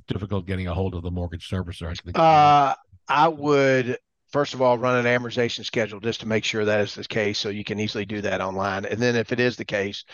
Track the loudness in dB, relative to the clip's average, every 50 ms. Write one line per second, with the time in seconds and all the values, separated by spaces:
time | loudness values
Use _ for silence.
0 | -8 -6 -6 -6 -4 -4 -4 -4 -4 -4 -4 -4 -4 -4 -2 -2 -2 -2 -4 -6
1 | -6 -6 -4 -4 -6 -6 -8 -10 -10 -6 -6 -4 -4 -6 -8 -10 -8 -8 -8 -10
2 | -10 -6 0 4 6 6 8 8 8 8 8 6 6 4 0 -4 _ _ _ -20
3 | _ -2 2 4 4 2 2 0 0 2 4 4 6 4 4 2 0 -2 -6 -8
4 | _ _ _ _ _ _ -2 -2 -2 -2 0 0 2 2 4 2 2 0 2 2
5 | 2 2 2 2 0 -2 -2 -2 -2 -2 -2 -6 -10 -6 -2 -2 -2 -2 -4 -6
6 | -6 -6 -6 -4 -4 -2 -2 0 0 -2 -2 0 0 2 2 2 0 -2 -4 -12
7 | -10 -6 -2 -2 0 0 -2 -2 -4 -4 -6 -6 -6 -6 -4 -4 -4 -4 -4 -6
8 | -6 -4 -6 -4 -4 -2 -2 -2 -2 -4 -4 -4 -4 -2 -2 -4 -4 -4 -4 0
9 | 0 2 2 0 0 0 0 2 2 2 0 -2 -8 -4 -2 -2 -2 -2 -6 -10
10 | -14 _